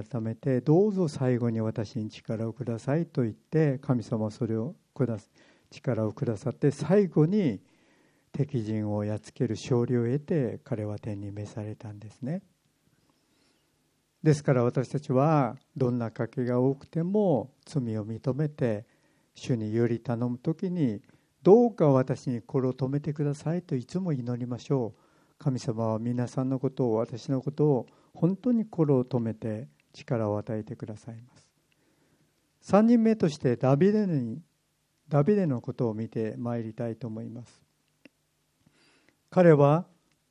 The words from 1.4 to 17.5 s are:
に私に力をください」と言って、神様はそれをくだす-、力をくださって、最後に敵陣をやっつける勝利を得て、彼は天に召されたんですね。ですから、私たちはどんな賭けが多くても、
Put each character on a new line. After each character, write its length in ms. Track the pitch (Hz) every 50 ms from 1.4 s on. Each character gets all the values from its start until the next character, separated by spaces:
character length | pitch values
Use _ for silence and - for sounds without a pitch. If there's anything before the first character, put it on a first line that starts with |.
| 123 117
に 100 | 113 110
私 380 | 110 110 110 - 107 - - 113
に 120 | 107 104
力 380 | - - - - 117 107 113 113
を 40 |
く 120 | 107 - 120
だ 140 | 117 117 110
さ 180 | - - 139
い」 100 | 165 170
と 160 | 165 - 151
言 100 | 123 110
っ 20 | 104
て、 440 | - _ _ - 156 160 147 131 123
神 260 | - - 131 120 107
様 220 | - 123 110 110
は 40 | 107
そ 160 | 107 - 123
れ 100 | 107 110
を 200 | 110 110 151 - - _ _ -
く 100 | - 131
だ 140 | 120 117 101
す-、 120 | - _ _ _ _ _ _ _ _ _
力 360 | - - - 139 120 107 110
を 60 | 107
く 120 | 104 - -
だ 120 | 120 110
さ 140 | 98 - 123
っ 40 | -
て、 160 | - - 143
最 380 | 123 - - - 185 214 202 170
後 180 | - 165 151
に 340 | 160 196 214 190 139 101 - - _ _ _ _ _ _ _ _ _ _ _ _ _
敵 320 | - - 139 147 - 120
陣 300 | 107 104 110 107 104 104
を 120 | 104 104 104
や 120 | 104 107
っ 20 | 107
つ 140 | - -
け 160 | - - 127 113
る 80 | 110
勝 280 | 92 - - 127 120 120
利 120 | 120 127
を 80 | 123 117
得 160 | 117 127 147
て、 400 | 147 - 196 156 131 107 101 104
彼 220 | - - 127 107 107
は 160 | 104 104 101
天 180 | - 113 107 101
に 140 | 101 101
召 120 | 101 104 104
さ 180 | 104 - 110
れ 120 | 104 104 107
た 160 | - - 107
ん 80 | 104 104
で 100 | 107 104
す 140 | - _
ね。 200 | 123 127 165 190 - _ _ _ _ _ _ _ _ _ _ _ _ _ _ _ _ _ _ _ _ _ _ _ _ _ _ _ _ _ _ _ _ _ _ _
で 100 | - 156
す 120 | 147 147 -
か 100 | - 135
ら、 80 | 123
私 260 | 120 120 123 143 120 -
た 120 | - 143
ち 120 | 147 -
は 440 | 131 127 139 160 160 151 135 113 113 127 _ _ -
ど 140 | - 135 123
ん 80 | 123 123
な 120 | 117 110
賭 180 | - - 123 110
け 160 | - 131 123
が 160 | 117 123 123
多 140 | 127 135 135
く 100 | 147 -
て 160 | - - 160
も、 480 | 170 180 196 214 208 185 151 113 - -